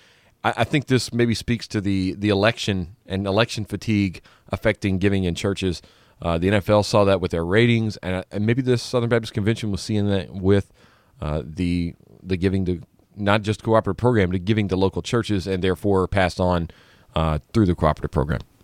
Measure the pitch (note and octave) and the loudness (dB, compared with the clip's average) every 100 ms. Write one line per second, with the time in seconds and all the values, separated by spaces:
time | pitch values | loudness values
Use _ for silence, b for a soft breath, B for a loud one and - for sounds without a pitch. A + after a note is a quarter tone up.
0 | b b b _ A2 A2+ A#2 D#3 - B2+ | b b b _ -4 -2 0 -2 0 0
1 | - A#2 A#2+ A2 - A#2 - A2 G2 G2 | 0 0 0 0 -2 -4 -4 -4 -2 0
2 | F#2 F#2 G#2 G2 G#2 A#2 - F#2+ E2+ - | -2 -2 0 4 2 0 -2 -2 -4 -10
3 | - F#2+ G2+ G2 A#2 - G#2 G2+ - G#2 | -8 -4 0 0 0 -2 -8 -6 0 2
4 | G2 D#2+ b b b G2 A2+ G#2 G#2 F#2+ | 2 -2 b b b -4 -2 0 -2 0
5 | G2 G2 F#2 E2 G2+ F#2+ F#2+ E2+ b b | 0 0 0 -2 -4 -2 -2 -4 b b
6 | b b E2+ E2+ F2+ G#2 F#2+ G#2 G2+ A2 | b b -4 0 2 2 2 2 4 4
7 | G2+ F#2+ F2 E2+ E2 G2+ A#2+ A#2 A2 G2+ | 4 2 0 -2 0 2 4 2 0 -6
8 | F2 F#2 - - G#2+ A#2 B2+ B2 - B2+ | -6 -6 -6 -2 0 0 0 -2 0 -2
9 | A#2 A#2 A2+ - G2+ A2+ A2 G2 - G#2+ | 0 -2 -2 -2 -2 -2 -4 -6 -2 -2
10 | G2+ G2 D#2+ F#2+ F#2 G2+ - b b b | 0 -2 -4 -2 2 2 2 b b b
11 | b _ D2+ D2+ C2 D#2+ F2+ F2 E2+ - | b _ -6 -4 -6 -4 -2 0 -2 -6
12 | _ A#1 F2+ F#2 F#2 F#2+ F2+ F2+ - _ | _ -20 -6 -2 0 0 -2 -4 -8 _
13 | _ - G2+ G#2+ G2+ G#2 - A2 G2+ F2+ | _ -6 0 0 0 -4 0 2 2 0
14 | A#2+ A#2+ F2+ F#2 F2+ A2 G2+ F#2 F#2+ A2 | 2 2 2 0 0 0 2 2 0 0
15 | - A#2+ A2 G#2 F2 F#2+ F#2 F2+ G#2 F#2+ | -2 -2 0 -2 0 0 0 0 2 2
16 | F2+ G2+ F#2 - F2+ F2+ E2 b b b | 2 2 0 2 0 0 -2 b b b
17 | b - D#2+ D#2 - A#2 G2 F2 D#2+ D2+ | b -2 0 -2 -2 2 2 4 2 0
18 | C#2+ - C#2 C2+ - _ | -2 -2 0 -2 -6 _